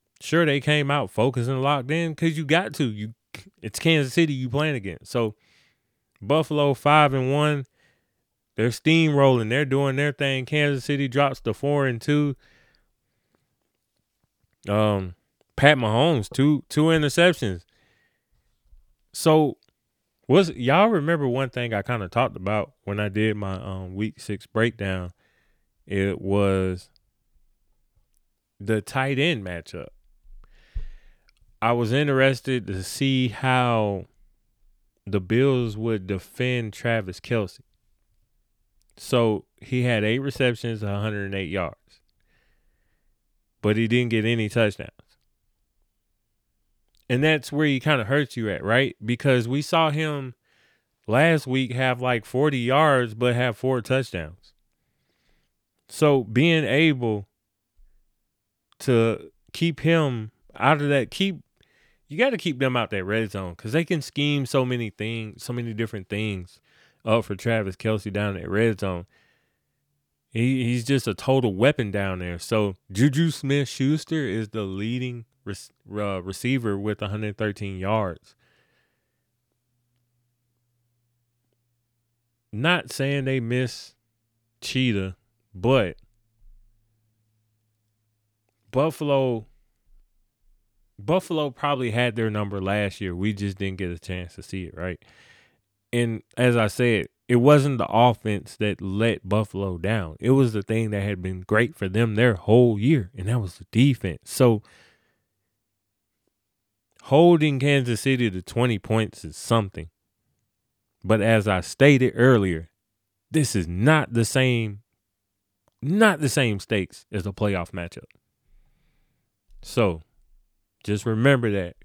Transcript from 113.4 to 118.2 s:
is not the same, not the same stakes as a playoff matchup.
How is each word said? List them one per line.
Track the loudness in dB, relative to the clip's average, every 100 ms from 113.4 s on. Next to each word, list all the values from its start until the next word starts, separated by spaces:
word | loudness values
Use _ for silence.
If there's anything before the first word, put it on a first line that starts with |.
| 0
is | 0 -2
not | 0 4 4 2
the | 0
same, | 0 2 2 0 -4 -8 _ _ _ _ _ _ _ _ _ _
not | -2 4 4 4
the | 0
same | 2 0 -2
stakes | -2 -2 -2 -8 _
as | -8 -6
a |
playoff | -2 -2 -2 -4
matchup. | -10 -12 -14 -20 _